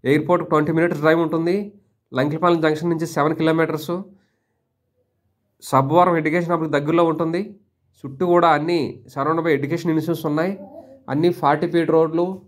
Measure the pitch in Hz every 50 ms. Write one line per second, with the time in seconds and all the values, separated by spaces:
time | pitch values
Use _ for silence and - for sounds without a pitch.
0 | - 127 143 151 151 147 180 170 165 - 165 151 151 156 160 165 170 175 170 147
1 | 147 156 160 170 170 160 170 165 165 170 185 202 208 202 - _ _ _ _ _
2 | _ _ 131 131 139 147 151 156 175 175 175 165 156 156 151 156 170 170 165 160
3 | 170 165 - 156 143 156 160 160 160 160 160 160 160 156 160 147 - - 175 185
4 | 196 - - _ _ _ _ _ _ _ _ _ _ _ _ _ _ _ _ _
5 | _ _ _ _ _ _ _ _ _ _ _ _ - - 147 135 135 135 151 175
6 | 180 185 170 165 156 156 151 180 170 160 175 160 160 156 147 143 143 147 160 175
7 | 170 165 156 160 170 160 165 180 208 214 - _ _ _ _ _ _ _ _ _
8 | - 135 135 135 180 175 175 175 170 165 156 147 151 170 175 165 131 101 - -
9 | - - - 139 139 151 165 165 160 170 147 135 139 135 165 160 165 170 160 160
10 | 151 170 165 - - 156 147 156 165 190 202 - - - - - - - - -
11 | _ - 135 143 170 175 175 - - 139 151 151 170 165 160 170 160 156 160 160
12 | 165 160 160 170 175 185 190 185 -